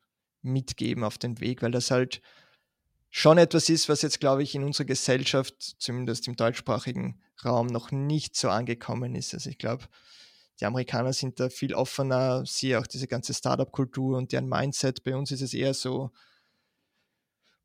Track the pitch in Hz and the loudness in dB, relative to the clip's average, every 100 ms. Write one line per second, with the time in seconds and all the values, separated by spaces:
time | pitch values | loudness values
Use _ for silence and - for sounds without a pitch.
0 | _ _ _ _ 131 131 131 - 120 123 | _ _ _ _ -2 -2 -2 -4 -2 -2
1 | 107 - 123 113 117 123 117 123 120 127 | -4 -4 -8 -4 -4 -2 -2 0 2 2
2 | 127 - - - _ _ _ _ _ _ | 0 -4 -14 -20 _ _ _ _ _ _
3 | _ - 151 170 170 165 - 160 - 147 | _ 4 8 10 8 6 4 4 2 2
4 | 151 - 143 135 143 143 139 - 131 131 | 0 2 2 2 0 -2 -4 -2 -2 0
5 | - 123 139 135 131 - - - - 123 | 2 2 2 0 0 -6 -14 -8 -6 -4
6 | 123 113 - - 117 - - 113 - 123 | -4 -4 -4 0 0 0 -2 -2 -2 -4
7 | 127 120 _ - 120 120 123 117 - 139 | -6 -8 _ -6 0 2 2 -2 -4 -4
8 | 143 151 - - 123 104 123 117 - 117 | 0 -2 -2 -2 0 0 -2 -6 -4 -4
9 | 120 135 131 - 135 - 110 127 - _ | -4 -6 -6 -8 -10 -6 -6 -6 -8 _
10 | - - - _ _ - 104 127 120 120 | -20 -20 -20 _ _ -6 -2 -2 -2 -2
11 | 127 135 131 - 127 - 135 - 131 - | 0 -2 -4 -2 -4 -2 -4 0 -2 -2
12 | 135 127 131 127 127 - 135 120 117 123 | 0 2 2 0 -2 -2 0 0 0 -6
13 | 131 120 - 135 131 127 131 - 131 - | -4 -4 -4 -2 0 0 0 -2 -2 0
14 | 131 131 127 127 131 127 139 - 135 127 | 0 0 -2 -2 0 0 0 0 -2 -2
15 | - 131 139 131 131 117 135 135 127 131 | -2 -4 -4 -4 -4 -2 0 0 -2 -4
16 | 135 - _ _ _ _ _ _ _ _ | -6 -10 _ _ _ _ _ _ _ _
17 | _ _ _ _ _ _ | _ _ _ _ _ _